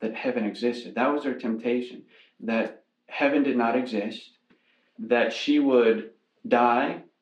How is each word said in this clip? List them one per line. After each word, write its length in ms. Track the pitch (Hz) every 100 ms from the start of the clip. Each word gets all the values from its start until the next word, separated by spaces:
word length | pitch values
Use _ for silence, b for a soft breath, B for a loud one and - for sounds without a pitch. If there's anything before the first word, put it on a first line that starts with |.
that 140 | 113 -
heaven 300 | 135 117 104
existed. 500 | - 120 117 - 113
That 180 | 131
was 100 | 147
her 100 | 139
temptation, 680 | 123 120 110 120 123 123 - - b b b
that 420 | 113 113 - - _ _ -
heaven 360 | - 139 143
did 140 | 135 120
not 200 | 117 127
exist, 540 | 123 107 110 107 - _ _ _ _ _ _ -
that 340 | 110 120 113
she 260 | - - 147
would 520 | 139 123 113 107 - - _ _ 110
die 560 | 120 123 120 151 170 - _